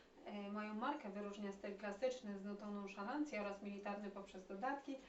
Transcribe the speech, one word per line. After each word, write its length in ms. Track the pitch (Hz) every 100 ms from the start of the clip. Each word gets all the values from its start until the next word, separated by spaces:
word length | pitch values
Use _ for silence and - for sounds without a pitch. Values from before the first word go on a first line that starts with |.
| - - -
E, 260 | 208 202
moją 220 | 208 214
markę 360 | 214 254 302 208
wyróżnia 420 | 196 208 202 202
styl 260 | 196 208 196
klasyczny 600 | 208 202 254 247 208 202
z 80 | 202
nutą 260 | 202 208
nonszalancji 680 | 202 196 202 202 294 302 208
oraz 240 | 202 -
militarny 500 | 202 202 208 202 208
poprzez 360 | 196 196 185 -
dodatki. 500 | 196 254 277 - 269